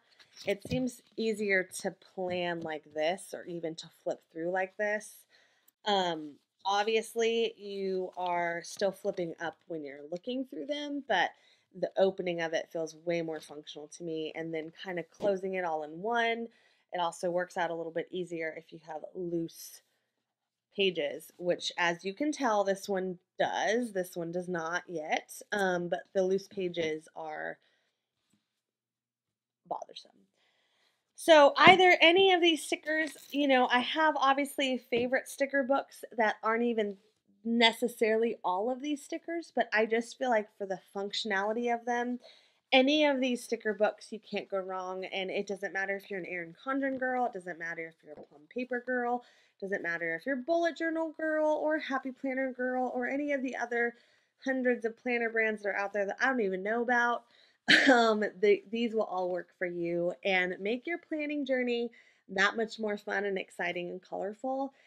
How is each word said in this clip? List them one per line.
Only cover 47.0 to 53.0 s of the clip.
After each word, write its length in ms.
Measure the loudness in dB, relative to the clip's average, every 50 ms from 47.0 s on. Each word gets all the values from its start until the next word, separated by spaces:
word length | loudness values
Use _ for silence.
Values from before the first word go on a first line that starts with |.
| -2 -2 0 0 0
it 80 | -2 -2
doesn't 260 | -6 -10 -10 -12 -10
matter 280 | -8 -10 -8 -8 -10 -12
if 80 | -14 _ _
you're 100 | -20 -18
a 140 | -18 -20 _
Plum 140 | -20 -20 -20 _ -8
Paper 300 | -8 -6 -4 -4 -6 -4
girl, 380 | -2 -2 -2 0 0 -2 -2 -4 -10 _ _ _ _ _ -12
it 60 | -6
doesn't 200 | -4 -4 -4 -2
matter 320 | -4 -4 -4 -4 -4 -4
if 100 | -4 -4
you're 100 | -4 -4
Bullet 400 | -4 0 0 2 2 2 0 0
Journal 380 | -2 -4 -2 -2 -2 -4 -4 -6
girl, 440 | -6 -4 -2 0 2 2 2 2 2 0
or 140 | 0 0 0
Happy 340 | -2 -2 -4 -4 -4 -6
Planner 400 | -10 -6 -6 -4 -2 -2 -2 -4
girl, 400 | -2 -4 -4 -2 0 0 -2 -2 -2
or 140 | -4